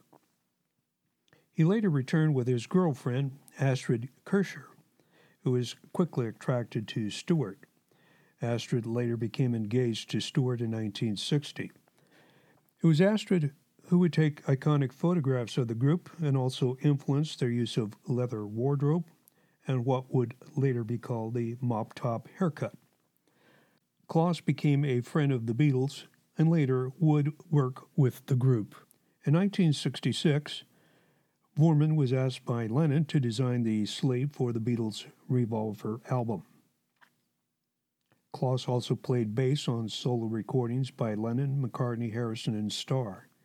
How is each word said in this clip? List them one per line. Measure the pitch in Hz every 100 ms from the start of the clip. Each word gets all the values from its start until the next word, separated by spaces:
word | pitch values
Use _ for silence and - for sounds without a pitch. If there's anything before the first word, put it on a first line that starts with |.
| _ - _ _ _ _ _ _ _ _ _ _ _ _ _
He | -
later | 165 220 208
returned | 143 127 165 156 135
with | 120
his | 123 113
girlfriend, | 180 180 135 135 123 139 135 - -
Astrid | 139 131 - 127 123 _
Kircher, | - 202 190 - - - _ _ _ _ _ _
who | -
was | 123 120 - -
quickly | - 170 - 117
attracted | - - 123 113 117 107
to | - 104
Stewart. | - - 170 107 - - _ _ _ _ _ _ _
Astrid | 117 117 - 127 113
later | 120 120 117
became | 113 - 131 117
engaged | 104 123 123 107 -
to | -
Stewart | - - 127 120
in | 117
nineteen | 113 110 - 117 98
sixty. | - 147 147 - 92 - _ _ _ _ _ _ _ _ _ _
It | 170
was | 151
Astrid | 190 214 - 185 143 - _ _ -
who | 175
would | 180
take | 156 156 147 -
iconic | 135 156 147 131
photographs | - 170 180 131 127 113 -
of | 117
the | 113
group | 135 180 - -
and | 151 135
also | 127 - 127 131
influenced | 151 143 - 139 156 -
their | 123
use | 120 113 -
of | 107 107 -
leather | 123 123 110 104
wardrobe | 107 131 143 143 170 165 _ _ _ _ _ -
and | 131 117
what | 127 131
would | 139 117 - - -
later | 135 120
be | 113 120
called | - 120 113
the | 120 117 120
mop | 127 110 117
top | - 123 113 - -
haircut. | 185 - 110 - _ _ _ _ _ _ _ _ _ _ _ _ -
Klaus | 165 170 165
became | - 135 151 143
a | 143 123
friend | 120 165 143
of | 131 113
the |
Beatles | 117 151 127 139 - - _ _ -
and | 160
later | 165 139 127 127 -
would | 156 151 143 - -
work | 151 131 131 - -
with | 127 - -
the | 127
group. | 131 120 98 - - _ _ _
In | -
nineteen | 156 196 202 170
sixty-six, | 139 160 - 135 113 170 147 147 - - _ _ _ _ _ _ _ _ -
Voormann | 165 151 156 156
was | 131
asked | 131 131 127
by | - 120 113
Lennon | 120 160 143 151
to | 156
design | 123 110 127 123
the | 113 107 104
sleeve | - 139 123 143
for | - 123
the | 117
Beatles' | 110 117 113 107 - - -
Revolver | 127 117 113 110 101 110 110 -
album. | 127 117 98 - _ _ _ _ _ _ _ _ _ _ _ _ _ _ _ _ _ _
Klaus | - 131 127 -
also | 123 - 120
played | - 123 110 110
bass | 131 147 -
on | 117 110
solo | - - 123 113
recordings | 113 - 135 117 123 127
by | - 117
Lennon, | 107 113 117 143 139
McCartney, | 123 - 123 117 120
Harrison, | 110 120 113 - 107
and | 104
Starr. | - - 135 113 92 - _